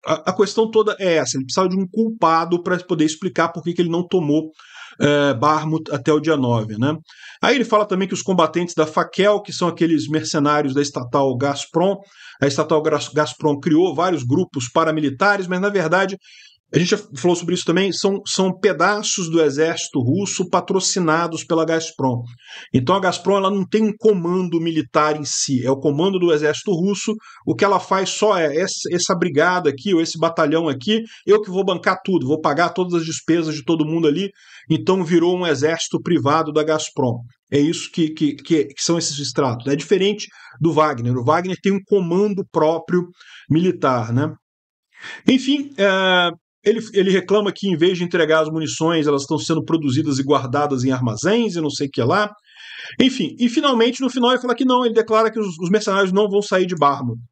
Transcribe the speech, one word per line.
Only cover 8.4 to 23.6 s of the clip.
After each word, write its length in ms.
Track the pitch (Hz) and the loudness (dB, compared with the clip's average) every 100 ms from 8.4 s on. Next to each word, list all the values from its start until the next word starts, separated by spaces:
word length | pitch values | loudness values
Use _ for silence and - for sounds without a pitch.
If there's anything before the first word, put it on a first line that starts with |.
| 160 170 175 | 2 0 -4
da 120 | - 156 | -2 0
Fakel, 560 | 180 165 - 202 208 | 0 -4 2 2 2
que 100 | 202 | -2
são 160 | - 175 | -4 -4
aqueles 400 | 170 165 156 127 | 0 2 2 0
mercenários 640 | 156 156 160 147 147 143 | -4 -2 0 2 2 0
da 80 | 135 | -2
estatal 560 | 143 151 120 143 135 131 | -2 -4 -2 0 0 0
Gazprom, 640 | 143 139 - 165 185 196 - - - - | -2 -4 -4 0 0 -2 -10 -20 -20 -2
a 60 | 143 | 0
estatal 340 | 151 156 160 | 0 2 2
Gaz-, 320 | 156 147 - | 2 -2 -2
Gazprom 480 | 143 151 - 151 143 | -2 -2 -2 -2 0
criou 340 | 170 156 185 | 2 4 2
vários 280 | 143 180 165 | 0 -2 -2
grupos 480 | 123 151 185 139 120 | 0 -2 -2 -6 -2
paramilitares, 720 | 165 160 156 147 123 196 202 180 | 0 0 0 -2 0 0 0 -2
mas, 140 | 180 | -2
na 80 | 202 | 0
verdade, 480 | 196 160 175 196 196 - - - _ _ | 0 2 0 0 -6 -16 -20 -20 _ _
a 60 | - | -2
gente 120 | 175 | 0
já 80 | 202 - 135 | -2 -4 -2
falou 200 | 175 170 | 0 0
sobre 180 | 170 | -2
isso 100 | 175 | -4
também, 280 | - 170 196 | 0 0 0
são, 280 | 165 202 196 - | 0 -2 -2 -4
são 300 | - 190 185 | -2 -2 2
pedaços 720 | 202 160 180 208 - - 165 | 0 2 0 0 -4 -6 -2
do 100 | 165 | 2
exército 600 | 156 135 160 165 - 147 | 2 2 -2 -2 -4 -2
russo 480 | 120 170 202 - 180 | 0 0 -2 -4 -2
patrocinados 960 | 180 175 190 180 196 165 156 170 160 | -2 0 -2 -2 -2 0 0 0 -6
pela 200 | - 165 | -2 -2
Gazprom. 580 | 160 160 156 - 131 120 - - - - - | 0 -2 -4 -4 -2 -2 -8 -18 -20 -20 -2
Então 220 | 135 120 | 0 2
a 60 | 196 | 0
Gazprom, 360 | 190 175 190 196 | 0 -2 0 0
ela 140 | 190 | 2
não 160 | 202 | -2